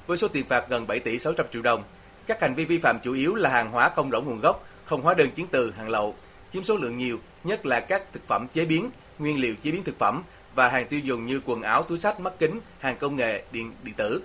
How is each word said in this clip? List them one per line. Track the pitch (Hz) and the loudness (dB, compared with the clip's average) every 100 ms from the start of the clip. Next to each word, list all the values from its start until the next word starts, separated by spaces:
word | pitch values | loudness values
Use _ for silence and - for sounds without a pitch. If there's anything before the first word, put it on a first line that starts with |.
| - | -4
với | 180 | -2
số | 214 | 0
tiền | 147 127 | -2 0
phạt | 123 - | 0 2
gần | 123 110 | -2 -2
bảy | 110 | -4
tỷ | 117 120 | -2 -2
sáu | 156 | -2
trăm | 170 143 | -2 -4
triệu | 117 | -2
đồng. | 117 117 101 - - - - | 0 0 -2 -18 -20 -10 -6
Các | - | 0
hành | 151 127 | 0 0
vi | 156 | 0
vi | 165 | 2
phạm | 147 117 | 4 2
chủ | 123 | 0
yếu | 135 147 220 | 0 0 2
là | 151 | 2
hàng | 127 110 | 2 2
hóa | 120 131 | 4 2
không | - 139 | 2 0
rõ | 120 | 0
nguồn | 139 113 | -2 0
gốc, | 139 - - - - | 2 2 -4 -20 -6
không | 151 | 0
hóa | 147 | 4
đơn | 175 139 | 6 4
chứng | 117 175 | 2 0
từ, | 135 117 | 2 0
hàng | 98 110 | -2 -2
lậu, | 110 104 - - - - | 0 0 -4 -14 -20 -10
chiếm | 185 | -4
số | 190 214 | 0 0
lượng | 127 120 | 0 -2
nhiều, | 127 113 - - | -2 -4 -8 -10
nhất | 165 214 143 | -4 -2 2
là | 120 | 0
các | - 190 - | 2 -2 -2
thực | 113 - | -10 0
phẩm | 104 123 | 0 0
chế | 156 165 | -2 2
biến, | 160 240 - - - | 2 0 -8 -18 -6
nguyên | 151 147 | -2 0
liệu | 123 104 | 0 -2
chế | 147 | -4
biến | 165 | -4
thực | 165 - | -4 0
phẩm | 104 - 180 - - - | 0 0 -4 -16 -6 2
và | 127 | 4
hàng | 131 113 | 2 -2
tiêu | 147 | -2
dùng | 135 120 117 | -2 -2 -2
như | 135 131 | -4 -2
quần | 117 | -2
áo, | 107 120 | 2 2
túi | 170 170 | 2 0
xách, | 208 208 | -2 -2
mắt | 185 - | -6 0
kính, | 156 220 - - | 0 0 -10 -8
hàng | 135 117 | -4 -2
công | 143 139 | -2 0
nghệ, | 117 104 - | 0 -2 -6
điện, | 120 113 - | -8 -8 -10
điện | 120 107 | -10 -4
tử. | 107 143 | -2 -2